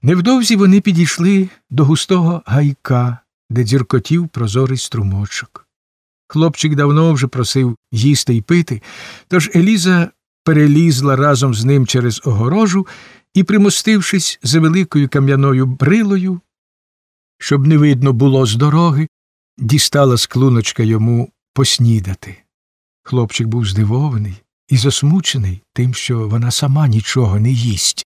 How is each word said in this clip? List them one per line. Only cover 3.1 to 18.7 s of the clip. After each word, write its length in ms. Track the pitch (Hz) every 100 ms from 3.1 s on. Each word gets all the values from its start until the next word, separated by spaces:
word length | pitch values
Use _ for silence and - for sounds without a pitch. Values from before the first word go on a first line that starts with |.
| 117 _ _ _
де 140 | 117
дзюркотів 640 | 117 135 123 131 - 165 170
прозорий 500 | - 113 110 131 127
струмочок. 920 | - 117 98 95 101 - - - _ _ _ _ _ _ _
Хлопчик 480 | 156 165 147 156 147
давно 380 | 143 147 160
вже 140 | 147 127
просив 500 | 127 113 135 123 113 _
їсти 440 | 113 127 143 - 117
й 60 |
пити, 400 | 104 175 165 113 - - - - _
тож 220 | 185 147 175
Еліза 560 | 180 220 175 180 170 _ _ _
перелізла 720 | - 151 147 147 170 131 139 135
разом 380 | 143 135 135
з 120 | 110 120
ним 220 | 143 127
через 340 | 127 123 110 -
огорожу 640 | 104 117 185 220 185 190 - - - _
і, 100 | -
примостившись 960 | 180 208 202 - - 214 180 196 - -
за 160 | 120 156
великою 500 | 160 170 180 151 139
кам'яною 560 | 147 139 139 139 131 131
брилою, 760 | 131 135 208 214 196 185 180 _ _ _ _ _ _ _ _ _ _
щоб 300 | - 143 139
не 100 | 156
видно 360 | 147 135 135
було 320 | 120 139 131 127
з 100 | 113
дороги, 520 | 147